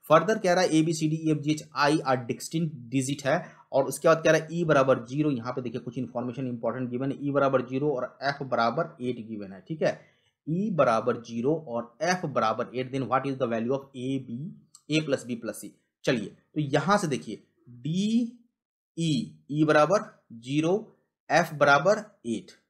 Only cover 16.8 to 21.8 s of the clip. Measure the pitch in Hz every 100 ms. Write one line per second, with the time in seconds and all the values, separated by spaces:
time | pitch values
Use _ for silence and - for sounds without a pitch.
16.8 | 147 208 180 120 - 98 _ _ - 120
17.8 | 131 175 208 226 233 - _ _ _ _
18.8 | _ - 165 147 151 - _ 147 151 151
19.8 | 151 202 208 _ _ 117 120 143 160 196
20.8 | 226 _ _ _ _ 147 165 147 143 143